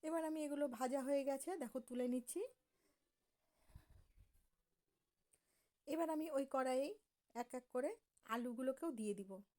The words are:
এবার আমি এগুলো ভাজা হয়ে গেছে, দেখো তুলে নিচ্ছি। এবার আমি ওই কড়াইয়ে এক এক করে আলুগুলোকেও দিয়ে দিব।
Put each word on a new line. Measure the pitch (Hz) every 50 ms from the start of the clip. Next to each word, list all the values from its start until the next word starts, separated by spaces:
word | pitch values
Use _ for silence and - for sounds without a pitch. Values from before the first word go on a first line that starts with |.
| - 311
এবার | 320 330 320 311
আমি | 311 311 302
এগুলো | 294 285 285 294 285 240 220
ভাজা | 262 254 254 277 262 262
হয়ে | 285 277 269 269
গেছে, | 269 269 - - 370 349 247
দেখো | 226 - 262 240 -
তুলে | 247 247 247 247 247
নিচ্ছি। | 254 240 - - 339 415 523 - _ _ _ _ _ _ _ _ _ _ _ _ _ _ _ _ _ _ _ _ _ _ - - - - _ - - - _ _ - - _ _ _ _ _ _ _ _ _ _ _ _ _ _ _ _ _ _ _ _ _ _ _ _ _ _ _ _ _ _ _ _ - 277
এবার | 320 339 320 320
আমি | 311 311 320 302
ওই | 269 277 269 -
কড়াইয়ে | 269 262 262 254 262 277 302 415 - _ _ _ _ _ _ _ 233 247
এক | - - 254
এক | 247 _ _
করে | 254 254 302 453 - _ _ _ _ _ - 220
আলুগুলোকেও | 240 240 247 240 220 262 262 262 269 - 339 285 220
দিয়ে | 220 208 202 202
দিব। | 196 190 190 190 202 _ _